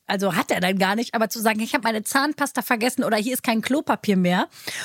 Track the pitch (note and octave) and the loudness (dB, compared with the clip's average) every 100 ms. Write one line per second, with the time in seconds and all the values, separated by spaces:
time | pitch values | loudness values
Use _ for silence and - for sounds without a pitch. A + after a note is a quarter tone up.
0 | - G3 G3 E3+ - D4 F3+ G3 F#3+ A3 | -6 -2 0 0 -2 0 0 2 2 0
1 | A#3+ - A3 A#3 A3 G#3+ A3 D4 A3+ A3 | -2 -2 -2 0 0 0 0 0 0 -2
2 | - C#4 D4 - C#4 B3+ - A#3 B3 - | -2 0 0 0 -2 -2 -2 0 0 0
3 | A#3 G#3+ A3 B3 - A3+ - C#4+ - A#3+ | 0 0 0 -2 0 0 0 0 0 0
4 | - F#3+ F3+ F3+ - - - - | 2 4 4 2 0 -6 -12 -8